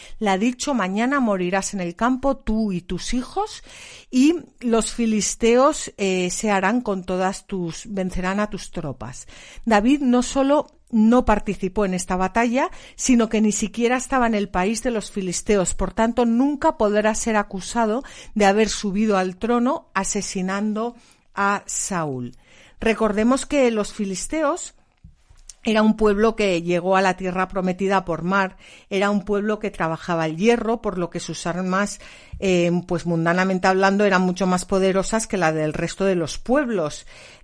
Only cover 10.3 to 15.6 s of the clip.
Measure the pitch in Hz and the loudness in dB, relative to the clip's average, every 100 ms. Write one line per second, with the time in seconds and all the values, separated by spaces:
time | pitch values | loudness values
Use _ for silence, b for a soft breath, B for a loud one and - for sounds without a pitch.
10.3 | 277 269 294 - _ _ 226 220 247 247 | 0 4 2 0 _ _ 4 6 6 4
11.3 | 208 - 180 190 202 196 180 - 180 190 | 0 0 -6 -4 -2 -2 -2 -2 -2 0
12.3 | 233 233 247 349 B B B - 240 226 | 0 0 0 -2 B B B 2 4 4
13.3 | 220 214 - 208 - 233 254 - 269 233 | 2 2 0 -4 -2 0 0 0 0 2
14.3 | 214 202 185 185 226 - 220 - 208 185 | 0 -2 -2 -2 -2 -2 -4 -6 -6 -4
15.3 | 170 - 208 | -4 2 2